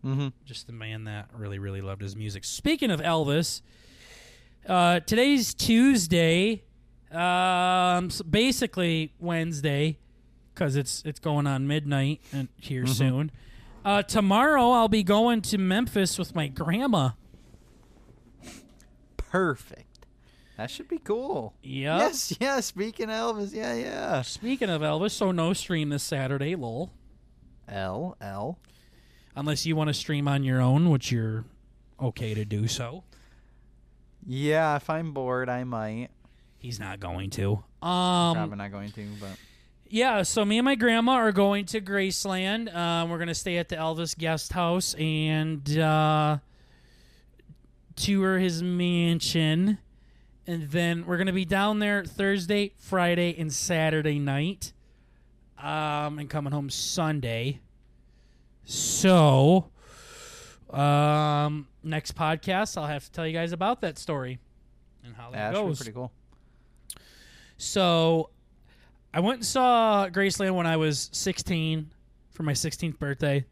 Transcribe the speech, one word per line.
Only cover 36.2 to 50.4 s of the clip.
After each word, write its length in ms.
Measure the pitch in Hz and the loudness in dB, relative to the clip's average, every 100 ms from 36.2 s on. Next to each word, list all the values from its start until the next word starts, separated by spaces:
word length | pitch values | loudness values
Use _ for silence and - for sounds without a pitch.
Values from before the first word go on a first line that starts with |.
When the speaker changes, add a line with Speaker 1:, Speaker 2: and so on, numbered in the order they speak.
| _ _ _ _ | _ _ _ _
Speaker 2:
He's 200 | 123 107 | -14 -10
not 220 | 104 104 | -10 -10
going 300 | 90 90 95 | -8 -8 -6
to. 220 | - 101 104 - - | -4 -2 -2 -6 -10
Um, 540 | 165 180 180 175 170 165 | -4 0 2 2 2 0
Speaker 1:
Probably 200 | 104 101 | -4 -8
not 120 | 101 | -10
going 200 | 101 104 | -10 -12
to, 140 | 104 104 104 | -12 -12 -12
but 120 | 98 95 - - _ _ _ | -14 -14 -20 -20 _ _ _
Speaker 2:
yeah, 340 | 214 254 214 | 0 2 2
so 220 | 180 - | 0 0
me 140 | 202 220 | 2 2
and 60 | |
my 100 | 254 | 2
grandma 380 | 269 233 226 233 | 4 4 4 4
are 200 | 262 226 | 4 4
going 320 | 196 196 202 190 | 4 2 2 -2
to 140 | 226 | -6
Graceland. 920 | 190 202 190 185 196 185 185 220 226 | -2 -2 0 -2 -4 -2 -2 -2 -4
Um, 340 | 170 170 170 170 | -4 0 0 -2
we're 80 | 170 | -2
gonna 160 | 170 | -4
stay 220 | 160 - 175 | -4 -2 -2
at 120 | 170 | -2
the 60 | 165 | -4
Elvis 400 | 160 160 165 - | -2 -2 -4 -4
guest 360 | 160 160 - | -2 -2 -2
house 420 | 180 170 180 - | -2 2 0 -2
and, 840 | - 160 156 156 156 156 160 139 151 | -2 -2 0 0 0 -2 -4 -2 2
uh, 600 | 156 156 156 156 151 147 _ _ _ _ _ - _ _ _ _ - - _ _ _ - | 4 4 4 4 2 0 _ _ _ _ _ -20 _ _ _ _ -20 -20 _ _ _ -6
tour 420 | - 196 190 190 | 0 2 2 2
his 240 | 185 165 | 0 0
mansion. 1160 | 180 180 175 175 170 165 - 165 156 160 196 208 - _ - _ _ _ | -2 0 2 2 2 2 0 2 2 2 2 0 -6 _ -20 _ _ _